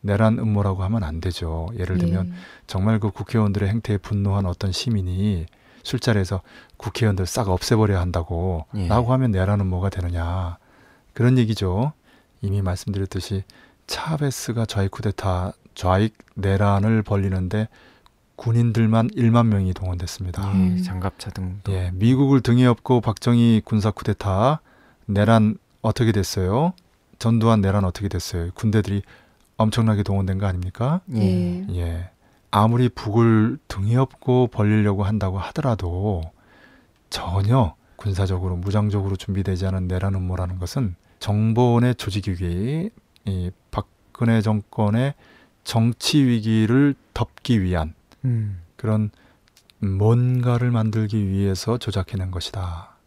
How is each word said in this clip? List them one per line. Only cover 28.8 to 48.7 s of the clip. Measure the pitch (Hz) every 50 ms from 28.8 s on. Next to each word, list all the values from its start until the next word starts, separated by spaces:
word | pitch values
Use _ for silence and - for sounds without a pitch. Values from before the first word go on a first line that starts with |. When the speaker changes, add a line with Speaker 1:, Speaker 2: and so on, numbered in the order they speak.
| 101 - 101 101 95 - - - _ _ _ _ _ _ _
Speaker 1:
엄청나게 | - 113 110 107 - 117 110 107 101 104
동원된 | - 98 98 95 92 95 95
거 | 101
아닙니까? | 98 90 90 90 92 - - 113 127 156 185 - - 131
Speaker 3:
예. | 110
Speaker 2:
예. | 104 95 92 - - 175 175 180 190 202 92
Speaker 1:
예. | 90 85 82 82 82 87 87 _ _ _ _ _ _ _ _
아무리 | - 104 104 113 117 120 127 120
북을 | - - - 113 101 117 117 117 113 110 107 117 127 147 _ _
등에 | - 101 98 104 117
업고 | 127 135 131 - - - - 127 127 127 120
벌리려고 | - - - 104 104 107 104 104 101 95 104
한다고 | 98 107 107 98 95 92 95
하더라도 | 90 - - - 151 139 117 104 - 90 85 90 98 107 101 87 80 82 _ _ _ _ _ - - - _ _ _ _ _ _ _ _
전혀 | - - - - 87 95 98 104 120 135 117 80 - _ _ _ _
군사적으로, | - - 104 98 92 98 92 95 90 90 92 90
무장적으로 | 87 90 95 95 107 104 104 98 101 98 98 98
준비되지 | 92 - - 98 98 95 101 95 87 92
않은 | 95 95 95 92 90
내란 | 92 92 92 98 98
음모라는 | 95 92 90 92 90 90 90 90 92
것은 | 90 85 - 139 131 107 90 _ _ _ _ _
정보원의 | - - 101 104 110 110 113 120 127 123 120 117 120 123 123
조직 | - - - 92 104 95 -
위기, | 95 85 95 87 85 90 98 120 143 160 175 220 _ - _ _ _ _ _
이 | - 98 92 90 87 - _ _ _
박근혜 | - - 104 _ _ _ _ _ _ - 123 117 113 113 104
정권의 | 110 107 107 101 _ - - 110 101 101 117 127 139 143 _ _ _ - - _ _ _ _ _
정치 | - - 117 113 117 120 _ - - - 151 139
위기를 | 127 120 117 107 113 110 110 110 110 117 135 143 143 139 _ _ _ _
덮기 | - 117 - _ - _ - 123 110 95
위한 | 90 90 85 80 80 82 _ _ _ - _ -
Speaker 3:
음. | 131 120 113 110 104 98 90 85 _